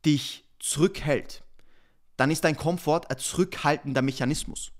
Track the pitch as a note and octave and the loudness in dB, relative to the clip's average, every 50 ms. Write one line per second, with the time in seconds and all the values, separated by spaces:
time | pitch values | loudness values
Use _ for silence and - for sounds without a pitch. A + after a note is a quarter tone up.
0 | - D#3+ D3 C3+ - - - - _ _ _ _ - - - C#3+ D#3+ G3 - - | 4 4 2 2 0 -6 -12 -14 _ _ _ _ -6 -6 2 2 2 2 2 -2
1 | - D3+ C#3+ A2+ - - - - - - - - - - - - _ _ _ _ | -2 0 0 0 -2 -8 -14 -14 -16 -18 -20 -20 -20 -20 -20 -20 _ _ _ _
2 | _ _ _ - B2+ C#3 D#3+ - - E3 D3+ - - D#3+ F3 F3 - D3+ D3+ F3 | _ _ _ 2 4 4 4 2 2 0 0 2 0 -2 -2 0 0 0 0 0
3 | - - B2+ - - - - D#3 F#3 F#3 - - - D3 D3+ D#3 - C#3+ C3 C3 | 0 -4 -8 -6 -6 -4 0 0 0 0 0 0 2 2 2 2 -2 -2 0 2
4 | B2+ C#3 C3+ - C3 B2+ D#3 - - - - - - - - | 0 0 0 0 -2 0 0 -2 -4 -8 -10 -12 -14 -14 -16